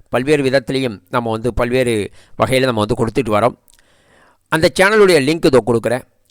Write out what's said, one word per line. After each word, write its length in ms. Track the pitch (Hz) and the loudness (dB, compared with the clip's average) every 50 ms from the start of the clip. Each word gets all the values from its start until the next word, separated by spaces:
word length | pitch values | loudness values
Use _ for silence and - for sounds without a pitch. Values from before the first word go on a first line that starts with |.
| _ _ | _ _
பல்வேறு 340 | - 123 127 143 156 147 139 | -6 -4 0 0 0 0 0
விதத்திலையும் 580 | 131 123 139 120 - 135 135 131 120 104 90 - _ | 0 0 0 -2 -2 -4 -4 -4 -4 -6 -10 -12 _
நம்ம 200 | - 127 117 113 | -6 -4 -4 -4
வந்து, 240 | 110 110 110 123 107 | -4 -4 -4 -4 -4
பல்வேறு 560 | - 123 120 120 131 127 120 117 107 95 - - - - _ - - | -2 -2 -2 0 0 0 0 -2 -2 -4 -6 -10 -18 -20 _ -6 -4
வகையில 260 | 117 104 131 131 131 | -2 -2 0 0 0
நம்ம 200 | 131 117 110 104 | 0 0 0 -2
வந்து 220 | 107 123 - 117 | -2 -2 -4 -4
கொடுத்துட்டு 200 | 110 107 151 123 | -4 -2 -4 -2
வரோம். 300 | 110 107 104 104 127 - - _ _ _ _ _ _ _ _ _ _ _ _ _ _ _ _ _ _ | -2 0 0 0 0 -2 -4 _ _ _ _ _ _ _ _ _ _ _ _ _ _ _ _ _ _
அந்த 220 | - 160 160 170 - - | -2 0 0 0 2 2
சேனலுடைய 400 | 185 202 220 220 202 190 175 151 131 | 2 2 4 4 4 4 4 2 2
லிங்க் 240 | 139 160 170 147 | 0 0 0 2
இதோ 160 | 160 131 123 107 | 2 4 2 2
கொடுக்குறேன். 360 | 117 117 113 - 113 117 127 - _ _ _ _ _ | 2 0 -2 -2 -4 -4 -6 -8 _ _ _ _ _